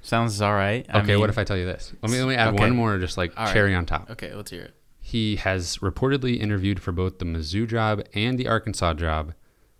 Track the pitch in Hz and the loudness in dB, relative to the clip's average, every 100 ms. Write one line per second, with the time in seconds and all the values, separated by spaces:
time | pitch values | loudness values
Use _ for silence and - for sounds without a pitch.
0 | - 113 117 98 104 104 98 120 - 104 | -2 0 0 2 2 2 2 -2 0 0
1 | 104 101 104 107 98 95 90 - - - | 4 4 4 2 0 -2 -2 -6 -10 -6
2 | 110 127 131 123 113 101 110 123 113 98 | -2 0 2 4 4 4 4 4 2 2
3 | 90 - 87 113 110 107 101 90 85 76 | 0 -2 -2 -2 2 4 4 4 0 -2
4 | - 117 82 104 98 87 - - _ - | -6 -12 -12 -12 -12 -12 -14 -18 _ -18
5 | - 117 107 101 98 95 85 - 95 - | -4 -2 0 0 0 0 -2 -4 -4 0
6 | 131 139 123 117 104 101 98 95 - 87 | 0 2 0 0 0 0 0 -2 -2 -2
7 | 92 - 85 80 78 98 113 117 110 104 | -2 -4 -4 -4 -4 -4 -2 0 0 -2
8 | - 104 117 127 113 113 113 - 85 78 | -4 -2 0 0 0 -2 -2 -2 0 0
9 | 82 78 76 - _ _ _ | -2 -2 -4 -12 _ _ _